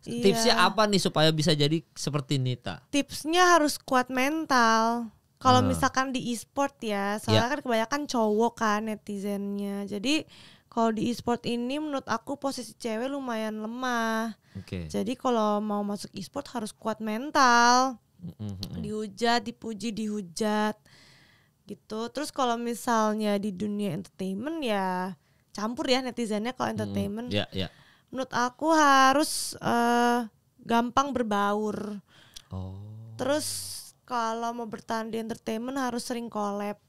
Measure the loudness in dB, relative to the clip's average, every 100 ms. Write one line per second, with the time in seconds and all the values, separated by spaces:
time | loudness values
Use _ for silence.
0 | -8 2 2 4 2 6 4 4 4 4
1 | 2 4 4 4 2 2 2 2 -4 -8
2 | -4 -4 -2 0 0 -4 -8 -10 _ -2
3 | -2 -6 0 4 8 6 4 -2 0 0
4 | 2 0 0 0 2 4 6 4 4 0
5 | -4 _ _ _ 6 6 6 2 2 2
6 | 0 -2 -2 -4 -6 -2 -4 _ -4 -2
7 | -2 -2 2 2 2 -2 0 0 0 -2
8 | -2 0 2 4 2 2 0 0 -2 -8
9 | -8 -6 -4 -4 -4 -6 -6 -6 -6 -4
10 | 0 -2 -4 -18 -20 -20 _ 0 0 0
11 | -2 -2 -2 -2 -2 -4 -4 -4 -4 -6
12 | -4 -6 -6 -6 -6 -6 -12 -10 -6 -4
13 | -4 -6 -4 -4 -4 -6 -8 -6 -4 -2
14 | -2 -2 -4 -8 _ -16 -8 -8 -6 -4
15 | -4 -2 0 2 2 0 -2 -4 -4 -6
16 | -10 -12 -10 -10 -8 -8 -8 -8 -6 -4
17 | -4 -4 0 4 6 8 8 6 4 -2
18 | _ _ -16 -10 -8 -8 -8 -8 -6 -6
19 | -8 -2 2 2 -2 -10 -10 -6 -6 -4
20 | -4 -6 -8 -2 0 2 0 -2 _ -20
21 | -20 _ _ _ _ _ -18 -18 _ -6
22 | -6 -6 -6 0 0 0 -2 -4 0 2
23 | 2 2 0 0 -2 -4 -4 -2 -2 -4
24 | -8 _ -6 -4 -6 -4 -2 0 0 -2
25 | -4 -10 _ _ _ -6 -6 -4 0 0
26 | 0 -4 -2 -2 -4 -2 -4 -2 -4 -2
27 | -4 -6 -4 -4 -2 -6 -6 _ _ _
28 | _ -8 -4 -2 -2 0 2 6 8 8
29 | 8 6 2 -2 -6 -4 0 2 4 4
30 | 4 2 -2 _ _ _ 0 0 2 0
31 | 0 -2 0 0 2 0 -2 -4 -8 -10
32 | _ -20 -20 -20 _ -10 -8 -12 -14 -16
33 | -16 -6 0 0 -2 -8 -10 -14 -16 _
34 | -6 -2 -2 -2 -4 -6 -8 -10 -6 -4
35 | -4 -6 -6 -6 -6 -4 -4 -2 -2 -4
36 | -4 -6 -6 -4 -4 -4 -6 -8